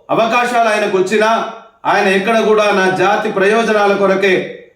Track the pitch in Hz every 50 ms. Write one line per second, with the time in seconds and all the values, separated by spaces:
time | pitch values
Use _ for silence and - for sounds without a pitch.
0 | _ - 147 180 226 226 247 240 240 240 240 233 233 220 208 208 208 180 - 185
1 | 180 185 220 208 214 220 226 220 - - - - - - _ _ - 147 175 202
2 | 208 185 190 196 190 220 226 226 202 208 214 214 208 202 196 190 190 185 - -
3 | 180 196 214 208 - 214 - 190 190 202 220 226 226 220 220 208 202 202 202 190
4 | 196 190 190 190 202 190 180 165 - - - - - - _